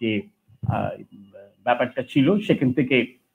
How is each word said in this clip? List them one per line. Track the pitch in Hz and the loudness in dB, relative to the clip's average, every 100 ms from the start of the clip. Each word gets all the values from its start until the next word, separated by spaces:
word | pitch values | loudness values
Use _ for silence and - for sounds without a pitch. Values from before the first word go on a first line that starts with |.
যে, | 113 107 101 _ _ - 113 | -4 -4 -6 _ _ -10 -4
আহ, | 107 104 104 - 104 - - - _ | -4 -4 -8 -16 -20 -20 -20 -20 _
ব্যাপারটা | 123 120 123 - 123 | -2 0 0 -4 -2
ছিল, | 151 165 202 | 2 2 2
সেখান | 208 165 127 | 2 2 2
থেকে | 139 127 131 117 - _ | 0 2 2 0 -6 _